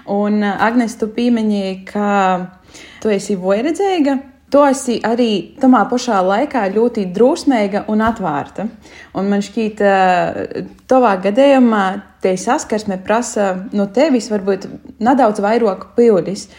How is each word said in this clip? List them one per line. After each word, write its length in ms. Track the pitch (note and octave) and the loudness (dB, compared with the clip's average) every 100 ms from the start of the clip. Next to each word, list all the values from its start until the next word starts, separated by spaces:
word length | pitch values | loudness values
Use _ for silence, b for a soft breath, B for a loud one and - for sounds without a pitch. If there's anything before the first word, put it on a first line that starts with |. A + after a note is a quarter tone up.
| - | -6
Un, 360 | G3+ G#3 G#3 | -2 0 0
ā, 140 | G3+ F#3+ | -2 0
Agnes, 400 | A3 A#3+ A3+ - | 0 0 -2 -2
tu 80 | G#3+ | -6
pieminēji, 720 | A3 A#3+ A#3 G#3+ G3+ F#3+ F#3+ | -2 0 0 0 -2 -4 -8
ka 240 | F#3+ G#3 G3+ G3+ F#3+ F#3 F3+ - B B B B | -8 -4 0 2 2 0 -4 -14 B B B B
tu 180 | A3 | -2
esi 240 | G3 G3 G3 | -2 -2 -4
vojredzīga. 800 | F#3 G3+ C#4 D#4+ G4+ F#4 C#4 C4 - - - | 0 0 0 -2 -2 0 0 -2 -6 -20 0
Tu 140 | C#4 | 4
esi 320 | C#4+ C4 - A3 | 4 2 -2 -4
arī 320 | G#3+ A#3 A#3+ G3+ E3+ - | -2 0 0 -2 -6 0
tamā 260 | C4 B3 | 4 4
pašā 380 | G3+ B3 B3 G3+ | 2 -2 -2 0
laikā 380 | F#3 G3+ D4 B3+ G3 | 2 0 -2 -2 -2
ļoti 320 | G3+ A#3+ A#3 F#3 | 0 0 -2 -4
drusmīga 720 | F3+ B3 E4+ - B3 G3+ G3 | 2 2 2 0 0 0 -2
un 160 | G3 G#3+ | -2 -2
atvērta. 640 | A3 A3+ F3+ C#3+ - - G#3+ - B B B | 0 -2 -4 -4 -6 -8 -10 -10 B B B
Un 160 | - G3 | -4 -2
man 140 | G3+ | -2
šķiet, 380 | G3+ - A3 G#3+ | -2 -4 -4 0
ā, 800 | G3+ F#3+ F#3 F3+ E3 - - - F#3+ - | 2 4 4 2 0 -4 -8 -8 -12 -8
tavā 260 | - C4 A#3+ F#3+ | 2 4 4 2
gadījumā 680 | F#3+ G#3+ C#4 C4+ A#3+ G#3+ F#3+ G3+ - _ | 0 2 4 6 4 2 -2 -4 -12 _
te 160 | F#3+ | -2
saskarsme 640 | F#3 A#3 D4 - G#3+ G#3 F#3 | -2 -2 -4 -2 -6 -4 -6
prasa 540 | F#3+ A3 A#3+ A3 G3 F#3 G3 | -2 -2 -2 -2 -2 -4 -6
no 180 | G3+ G3 | -4 -2
tevis 440 | B3 D#4+ B3+ G#3+ | 0 2 2 0
varbūt 320 | G#3 F#3+ F#3+ - - - | -4 -2 -4 -4 -16 -18
nedaudz 480 | - A3 C#4 A3+ G#3 | -4 0 4 2 2
vairāk 460 | G3+ A#3 A3 F#3 - | 0 0 0 -2 -4
pildis. 560 | - A#3+ F#3+ D#3 G#3 - | 2 4 4 0 -8 -12